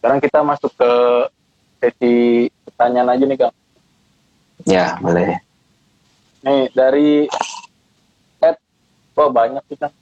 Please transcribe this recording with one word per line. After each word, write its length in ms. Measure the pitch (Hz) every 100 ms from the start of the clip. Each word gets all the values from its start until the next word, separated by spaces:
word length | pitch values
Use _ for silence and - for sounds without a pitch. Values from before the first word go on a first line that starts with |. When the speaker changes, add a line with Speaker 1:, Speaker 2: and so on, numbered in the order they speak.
Speaker 1:
Sekarang 160 | 117 139
kita 160 | 135 151
masuk 320 | 147 143 139 _
ke 120 | 123 123 120 123 131 _ _ _ _ _
sesi 300 | 123 - 123 120 120 120 120 _
pertanyaan 480 | - _ 120 123 123
aja 120 | 127 135
nih, 80 | 135
Kang. 180 | 120 _ _ _ _ _ _ _ _ _ _ _
Speaker 2:
Ya, 320 | - 95 85 -
boleh. 480 | 80 87 87 85 _ _ _ _ _ _ _ _ _ _
Speaker 1:
Nih, 320 | 131 139 131
dari 560 | 127 131 139 147 147 147 - - - - _ _ _ _ _ _ _
Ed, 160 | - - _ _ _ _ _
wah 160 | - 147
banyak 320 | 127 117 135 -
sih, 80 | 147
Kang. 160 | 147 _